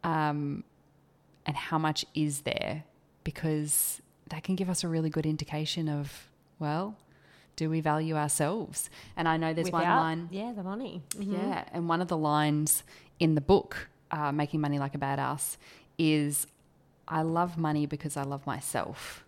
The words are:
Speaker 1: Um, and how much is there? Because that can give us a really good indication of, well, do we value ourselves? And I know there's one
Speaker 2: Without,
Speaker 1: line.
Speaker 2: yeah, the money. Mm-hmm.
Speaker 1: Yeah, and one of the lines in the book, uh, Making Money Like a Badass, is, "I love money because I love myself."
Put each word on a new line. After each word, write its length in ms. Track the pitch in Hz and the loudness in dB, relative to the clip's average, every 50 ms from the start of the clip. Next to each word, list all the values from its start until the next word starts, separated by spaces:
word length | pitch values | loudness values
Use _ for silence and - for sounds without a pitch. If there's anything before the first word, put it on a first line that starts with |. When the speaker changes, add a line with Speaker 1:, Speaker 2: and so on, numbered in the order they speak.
| - | 0
Speaker 1:
Um, 600 | 175 165 156 151 151 147 147 147 143 143 - - _ _ _ _ _ _ _ _ _ _ _ _ _ _ _ _ | 0 2 2 2 2 2 0 -2 -2 -4 -6 -8 _ _ _ _ _ _ _ _ _ _ _ _ _ _ _ _
and 100 | - 143 | -6 -4
how 220 | - - - 165 | -4 -4 -2 0
much 260 | 156 160 156 156 - - - - | 2 2 2 0 0 -4 -4 -2
is 260 | 160 151 151 143 139 | 0 0 0 0 -2
there? 420 | - - - - - - - 151 151 - _ _ _ _ _ _ _ | -4 -4 -2 -2 -2 -4 -4 -6 -8 -12 _ _ _ _ _ _ _
Because 760 | 160 143 - - 160 156 151 151 151 - - - - - - - _ _ _ _ - | -6 -6 -2 0 0 0 0 0 0 0 0 0 -2 -4 -8 -12 _ _ _ _ -12
that 140 | - 156 - | -12 -8 -4
can 120 | - 190 | -4 -2
give 140 | 180 196 180 | -2 0 -2
us 120 | 180 - - | -2 -2 -2
a 40 | |
really 240 | 170 165 160 160 160 | 0 0 0 0 0
good 160 | 151 160 151 | 0 0 0
indication 600 | 156 156 151 143 - - 151 156 147 - 170 160 | 0 0 -2 -4 -4 -4 -4 -4 -2 -2 -2 -2
of, 440 | 156 147 147 143 143 - - - - _ _ _ _ _ | -2 -2 -2 -4 -6 -10 -14 -20 -20 _ _ _ _ _
well, 400 | _ 156 147 151 160 190 208 214 - _ _ - - _ - - - - _ _ | _ -4 -2 -2 -2 -2 -4 -8 -12 _ _ -20 -20 _ -20 -20 -20 -20 _ _
do 140 | - 160 156 | -2 0 0
we 100 | 160 160 | 2 2
value 360 | 156 156 151 156 160 160 160 | 4 4 2 2 2 2 2
ourselves? 760 | 151 147 147 - - 151 147 185 226 196 - 147 - - - - - - - - | 2 2 2 2 2 2 2 2 -2 -4 -6 -6 -8 -8 -8 -10 -18 -20 -14 -6
And 120 | - 165 | 0 2
I 100 | 165 160 | 2 2
know 160 | 160 165 160 160 | 4 2 0 0
there's 160 | 170 165 185 | 0 0 0
one 100 | 175 170 165 | 2 2 4
Speaker 2:
Without, 160 | 175 170 170 | 6 6 4
Speaker 1:
line. 280 | 165 160 160 165 175 170 | 4 2 0 -2 -4 -6
Speaker 2:
yeah, 200 | 185 190 214 240 240 | -8 -8 -6 -6 -6
the 100 | 208 180 | -6 -6
money. 400 | 185 196 220 269 - - 180 139 - | -6 -6 -6 -8 -8 -10 -12 -8 -8
Mm-hmm. 220 | - - 202 196 196 | -8 -6 -4 -2 -2
Speaker 1:
Yeah, 320 | 175 - - 190 - - - | -2 -2 -2 -2 -4 -6 -6
and 160 | - 170 170 | -4 -2 0
one 140 | 170 165 170 | 2 2 2
of 60 | 180 | 2
the 100 | 170 180 | 0 0
lines 680 | 160 156 147 147 151 151 151 147 151 151 151 - - - - - - - - _ - | 0 2 4 4 4 4 4 4 4 4 2 0 0 -2 -8 -20 -20 -20 -20 _ 2
in 160 | 175 160 156 | 4 4 4
the 60 | 147 | 4
book, 480 | 143 - 190 - - - - - - - _ _ _ _ | 6 6 6 6 6 0 -10 -10 -10 -12 _ _ _ _
uh, 220 | - 151 151 143 | -4 -2 0 0
Making 280 | 139 151 147 143 - 156 | 2 0 0 0 0 0
Money 180 | 151 143 143 143 | 2 2 0 0
Like 160 | 139 139 139 | -2 -2 -2
a 20 | |
Badass, 600 | 143 139 135 139 139 139 127 143 147 - - - - - - - - - _ _ - | -2 -2 -2 0 0 0 -2 -2 -2 -4 -6 -6 -8 -14 -20 -20 -20 -20 _ _ 2
is, 480 | 165 156 156 151 147 147 143 - - - _ _ _ _ _ _ _ _ _ _ _ | 4 4 6 4 4 2 0 -2 -4 -6 _ _ _ _ _ _ _ _ _ _ _
"I 140 | - 160 160 | -4 -2 0
love 340 | 160 160 165 170 175 180 170 165 | 0 2 2 2 2 0 0 0
money 260 | 160 151 151 151 147 | 0 2 2 2 0
because 320 | 147 151 143 - 151 - | 0 -2 -6 -6 -6 -4
I 60 | 147 139 | -4 -4
love 200 | 139 143 139 - | -4 -4 -6 -4
myself." 760 | 143 127 135 - - - 117 - - - - - - - - - | -6 -6 -4 -6 -4 -2 -2 -2 -2 -6 -10 -12 -14 -14 -16 -18